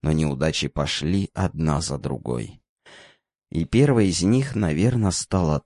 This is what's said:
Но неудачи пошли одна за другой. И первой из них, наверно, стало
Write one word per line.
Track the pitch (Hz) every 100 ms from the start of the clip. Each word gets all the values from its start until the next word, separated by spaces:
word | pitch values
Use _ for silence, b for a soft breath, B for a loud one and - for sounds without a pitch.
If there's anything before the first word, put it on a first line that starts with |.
Но | 76
неудачи | 78 78 67 78 78 71
пошли | - 71 - 76 98 98
одна | - 92 - 78 73
за | 82 69
другой. | - 64 60 60 55 - _ _ B B B B _ _ _
И | - 80
первой | 110 143 123 98
из | 82
них, | 90 123 135 120
наверно, | 98 76 110 127 104
стало | 85 - 98 85 76